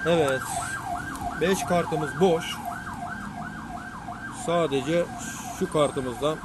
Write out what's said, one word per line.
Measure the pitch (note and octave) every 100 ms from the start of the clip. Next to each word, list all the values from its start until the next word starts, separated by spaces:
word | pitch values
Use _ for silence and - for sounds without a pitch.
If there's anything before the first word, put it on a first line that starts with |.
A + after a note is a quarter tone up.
| D#3+
Evet. | E3+ C#3+ C3 - F#5 F5+ - - F5 C6+ - - -
Beş | D#3+ F#3+
kartımız | - F3 E3 D#3 D3+ C#3
boş. | F#3+ E3 - - - - - - - - C6+ - C6+ C6+ C6+ - C6+ - - - - - -
Sadece | E3+ D#3 C3+ C3 E3+ E3+ - - - - F5
şu | F#3
kartımızdan | D#3 C#3+ - B2+ A#2 C#3+ D#3